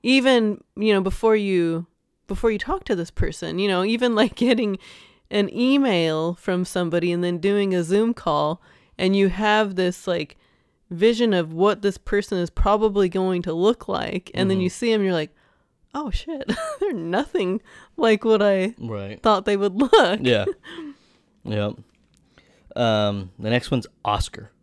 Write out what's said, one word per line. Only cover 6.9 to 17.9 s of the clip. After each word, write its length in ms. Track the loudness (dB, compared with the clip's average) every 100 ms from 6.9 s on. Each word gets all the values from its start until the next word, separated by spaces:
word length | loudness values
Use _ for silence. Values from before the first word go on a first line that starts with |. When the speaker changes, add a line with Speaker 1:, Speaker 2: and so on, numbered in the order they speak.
| 0 0
Speaker 1:
and 120 | 0
then 140 | -2 -2
doing 360 | 0 0 0 -2
a 80 |
Zoom 300 | 0 0 0
call, 480 | -2 -2 0 0 -4 _ _ _ -2
and 180 | 0 2
you 140 | 2
have 460 | 2 2 2 2 0
this, 320 | -2 -2 -4
like, 300 | -4 -6 -14 _ _ _ _ _
vision 440 | 2 2 4 2
of 200 | 2 0
what 280 | 2 2 2
this 160 | -2 -4
person 400 | -4 -4 -2 -4
is 120 | -4
probably 580 | 0 2 2 2 2 0
going 340 | 0 -2 -2
to 100 | -4
look 340 | 0 0 0 -4
like, 420 | -6 -4 -8 -8
and 160 | -4 0
then 80 | 0
Speaker 2:
Mm-hmm. 60 |
Speaker 1:
you 60 | -2
see 220 | -2 -2
'em, 120 | 0
you're 100 | 0
like, 200 | -2 -4 _ _ _ _ _ _
"Oh 180 | -10 -6
shit, 400 | -6 -6 -8 -6 -6 -6
<laughs> 140 | -4
they're 100 | -4
nothing 680 | -4 -2 -4 -2 -2 -2 -4 -8 -20 -20